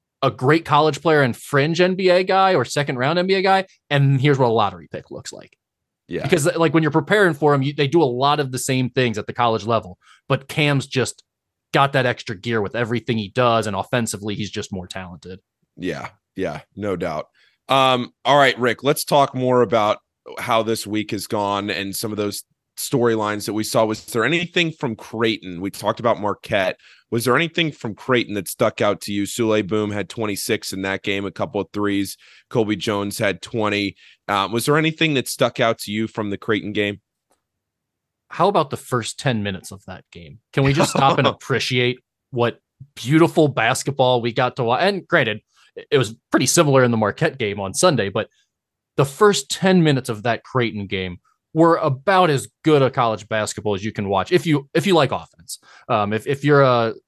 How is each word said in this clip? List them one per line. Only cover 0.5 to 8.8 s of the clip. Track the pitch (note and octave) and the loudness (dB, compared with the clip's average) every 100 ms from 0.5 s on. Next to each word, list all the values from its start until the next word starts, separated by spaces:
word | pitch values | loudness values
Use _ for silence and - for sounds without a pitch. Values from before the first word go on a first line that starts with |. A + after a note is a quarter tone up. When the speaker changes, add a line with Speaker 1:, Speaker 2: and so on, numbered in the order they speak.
| D#3+ | 2
Speaker 1:
college | D#3+ D3+ D#3 C#3+ | 4 4 4 2
player | E3+ D3+ | 2 4
and | C3 A2 | 2 -2
fringe | - C#3 D3+ E3 | -2 0 2 2
N | F3+ | 2
B | F#3 F#3 | 2 4
A | F3+ | 4
guy | F#3+ F#3+ F#3+ | 4 2 4
or | F3 | 2
second | A#2+ D3 C#3+ B2+ | 0 -2 -2 -2
round | C3+ F3 | 0 0
N | F#3 | 0
B | |
A | F#3+ | 2
guy, | F#3+ F#3+ F#3+ _ - | 4 2 0 _ -2
and | C#3+ C#3 C3+ | 2 4 4
here's | C#3+ C3 | 2 4
what | B2 | 4
a | |
lottery | A2+ G2+ F2+ D2+ | 2 0 -2 -14
pick | - - | -16 -14
looks | B1+ - | -16 -16
like. | - - _ _ _ _ _ - | -18 -20 _ _ _ _ _ -10
Speaker 2:
Yeah. | E2+ | -6
Speaker 1:
Because, | - F3 D#3 E3 | 0 2 2 2
like, | E3 | 2
when | D#3+ | 2
you're | D3+ | 2
preparing | D#3 C#3+ G#3 F#3 | 0 2 4 4
for | D3 D3+ | 4 2
him, | C#3+ | 2
you, | C3+ | 0
they | D3+ C#3 | -2 2
do | E3+ | 2
a | |
lot | C#3+ A#2+ C#3 D3 | 2 2 0 0
of | C3+ | -2
the | B2+ | -4
same | - C3 | -2 -2